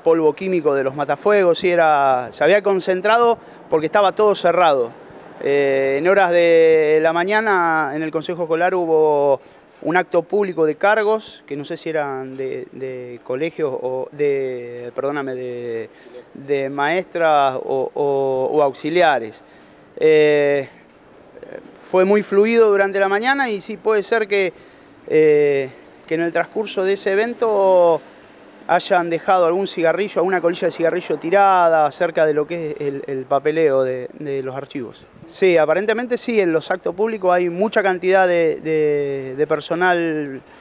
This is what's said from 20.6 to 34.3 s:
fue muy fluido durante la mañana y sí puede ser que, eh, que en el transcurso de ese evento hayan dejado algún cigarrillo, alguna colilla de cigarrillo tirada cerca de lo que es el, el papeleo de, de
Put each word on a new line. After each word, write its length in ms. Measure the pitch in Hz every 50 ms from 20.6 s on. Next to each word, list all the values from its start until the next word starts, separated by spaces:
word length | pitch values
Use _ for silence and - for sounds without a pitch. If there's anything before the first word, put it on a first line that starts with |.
| 135 - - - - _ _ _ _ - - - - - - - - - - - - - - - - -
fue 160 | - 185 185
muy 180 | 190 208 214 202
fluido 440 | - 196 196 208 220 233 233 226 214
durante 300 | 202 196 196 196 190 196
la 100 | 196 196
mañana 400 | 196 202 220 254 277 277 269 240
y 120 | 214 196
sí 160 | 170 - 220
puede 260 | - - 214 220 208 196
ser 240 | - 233 233 214
que, 260 | 196 208 202 190 175 - - - - - - - - - - -
eh, 600 | - - 156 156 151 151 147 147 143 143 139 135 131 127 - - - - - - -
que 80 | 160
en 60 | 165 170
el 100 | 170 165
transcurso 500 | 170 170 - - 208 220 196 - 202 185
de 120 | 190 196
ese 180 | 196 - 214 190
evento 880 | 196 220 240 240 233 240 226 214 202 196 190 185 180 175 170 165 147 - - - - - - - - - - - - -
hayan 420 | - 165 180 - - 196 180 170 170
dejado 380 | 170 160 - - 190 185 175
algún 200 | 165 170 185 196
cigarrillo, 540 | 180 - 190 165 160 160 170 208 208 - 196
alguna 220 | 175 190 190 180 165
colilla 240 | 170 180 175 185
de 60 | 170 165
cigarrillo 440 | - 170 165 160 180 175 - 170
tirada 760 | 143 143 165 175 196 202 196 190 180 175 165 165 160 151 147
cerca 360 | 139 - 180 170 165 175 160
de 80 | 156 147
lo 120 | 151 151
que 260 | 143 170 175 165 151 151
es 80 | -
el, 220 | 147 143 139 139 139
el 180 | - 139 135 127
papeleo 580 | 127 143 139 139 156 151 160 160 147 135 135 131
de, 280 | 131 127 127 123 123 - -
de 240 | 151 143